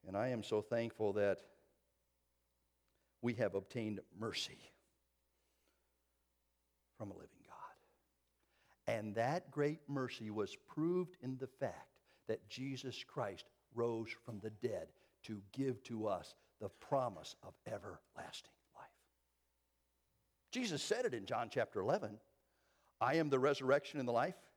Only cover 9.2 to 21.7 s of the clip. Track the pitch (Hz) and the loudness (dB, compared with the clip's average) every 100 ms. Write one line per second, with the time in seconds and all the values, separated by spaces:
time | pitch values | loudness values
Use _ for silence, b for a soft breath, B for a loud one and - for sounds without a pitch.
9.2 | 120 170 156 139 147 160 - 139 127 - | 2 2 -2 0 2 0 -4 -2 -2 -4
10.2 | 107 107 101 - _ - 160 180 180 - | -6 -2 -2 -2 _ 0 2 2 0 -6
11.2 | 127 131 131 - 123 - - _ b b | -6 -4 -6 -4 -4 -4 -16 _ b b
12.2 | - 110 101 - 135 131 135 - - - | -4 -4 -4 -8 -6 -4 -6 -8 -10 -4
13.2 | 107 95 - _ _ 113 117 113 110 - | -4 -4 -14 _ _ 0 2 2 -4 -8
14.2 | - 107 107 107 - 92 82 _ b b | -8 -8 -8 -4 -2 -2 -6 _ b b
15.2 | - 107 98 127 135 123 - 113 107 92 | -10 -10 -8 -2 -2 -2 -6 -4 0 -2
16.2 | - - b b 101 - - 139 127 87 | -4 -20 b b -10 -10 0 2 2 -4
17.2 | 73 - - - - 104 107 80 _ - | -14 -14 -18 -14 -8 -8 -8 -14 _ -14
18.2 | - - - _ _ - - _ _ _ | -12 -14 -16 _ _ -20 -20 _ _ _
19.2 | _ _ _ _ _ _ _ _ _ _ | _ _ _ _ _ _ _ _ _ _
20.2 | _ _ _ 247 240 147 - 214 247 117 | _ _ _ -2 0 -2 0 2 2 0
21.2 | 98 113 117 135 110 | 0 0 2 2 2